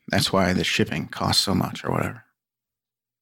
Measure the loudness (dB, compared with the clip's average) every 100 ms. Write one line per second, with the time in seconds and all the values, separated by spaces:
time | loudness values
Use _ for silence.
0 | -2 0 2 2 4 2 0 0 0 -2
1 | -6 -4 0 2 2 0 -2 -4 -2 -2
2 | -2 -6 _ _ _ _ _ _ _ _
3 | _ _